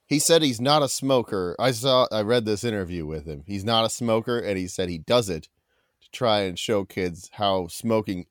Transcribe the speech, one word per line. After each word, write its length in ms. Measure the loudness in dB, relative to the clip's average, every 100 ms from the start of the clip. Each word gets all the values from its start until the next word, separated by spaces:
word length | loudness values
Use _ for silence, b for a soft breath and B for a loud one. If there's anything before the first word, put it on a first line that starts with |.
| _
He 100 | 0
said 240 | 4 4
he's 180 | 4 0
not 220 | 2 4
a 80 | 2
smoker. 680 | 0 2 2 2 -2 -2 0
I 100 | 0
saw, 360 | 0 2 4 4
I 100 | 2
read 220 | 2 2 2
this 180 | -2
interview 420 | -2 -4 -4 -6 -6
with 200 | -8 -8
him. 160 | -12 -8
He's 180 | -6
not 220 | 0 2 2
a 40 |
smoker, 480 | 0 0 0 0 -2
and 180 | -2 -2
he 100 | -4
said 220 | -4 -4
he 80 | -4
does 320 | 0 2 2
it 200 | -6 -8 _ _ _ _ _
to 80 | _
try 280 | -4 0 2
and 160 | 0 -4
show 260 | -2 -2
kids 460 | -2 -4 -4 -6 -14
how 340 | -4 0 0 -2
smoking 580 | -6 -2 0 0 -6 -6